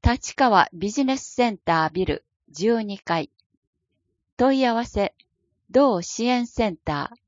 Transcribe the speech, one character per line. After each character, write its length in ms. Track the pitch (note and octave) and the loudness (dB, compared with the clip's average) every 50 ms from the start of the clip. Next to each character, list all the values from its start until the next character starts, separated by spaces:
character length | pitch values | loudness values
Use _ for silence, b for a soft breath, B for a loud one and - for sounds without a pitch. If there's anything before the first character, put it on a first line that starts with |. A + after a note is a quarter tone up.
立 340 | - A#3+ A#3+ C4 - - - | 2 2 0 0 -4 -12 -2
川 340 | - C#4 B3 G#3+ F#3 - - | 0 2 4 6 4 4 2
ビ 180 | - E3+ F#3 G3+ | -2 -6 -6 -4
ジ 140 | A3 C#4+ C#4 | -2 -2 0
ネ 140 | B3+ C4+ | 0 -2
ス 60 | C4+ - | -4 -6
セ 260 | - - - B3 A#3 | -10 -2 0 0 0
ン 80 | G#3 | 0
タ 280 | - _ - E3+ E3 D#3+ | -4 _ 0 0 0 0
ー 40 | D#3 | 0
ビ 160 | D#3 F#3 F#3 | -2 -4 -2
ル 180 | - C#3+ - _ _ _ _ _ _ | -2 -4 -6 _ _ _ _ _ _
十 320 | D3 D3 F3+ A3+ A#3 A3+ | -10 -2 0 0 0 0
二 160 | A3 G#3 G3 | -2 -6 -10
階。 320 | G3 _ - E3+ E3 D3+ - _ _ _ _ _ _ _ _ _ _ _ _ _ _ _ _ _ _ _ _ _ | -12 _ -4 -4 -4 -4 -6 _ _ _ _ _ _ _ _ _ _ _ _ _ _ _ _ _ _ _ _ _
問 200 | - B3 C4+ C4+ | 0 2 2 4
い 80 | C4+ B3+ | 2 2
合 80 | B3 A3+ | 2 0
わ 120 | A3+ A#3+ | 0 -4
せ、 280 | - - G#3 G3+ - _ _ _ _ _ _ _ _ _ _ _ _ | -4 -2 -2 -2 -2 _ _ _ _ _ _ _ _ _ _ _ _
同 320 | - B3+ C#4+ C4+ G#3+ F3 | 2 4 4 4 2 0
支 240 | F3 - - - A3+ | -4 -6 -6 -4 0
援 220 | B3 B3 B3 A#3+ | 0 0 0 -2
セ 220 | A#3 _ - A3+ G#3 | -6 _ -2 -2 -2
ン 80 | E3+ | -2
タ 340 | - _ - D3 C#3+ C#3+ - A#3+ | -6 _ -6 -4 -4 -6 -8 -10
ー。 40 | _ _ | _ _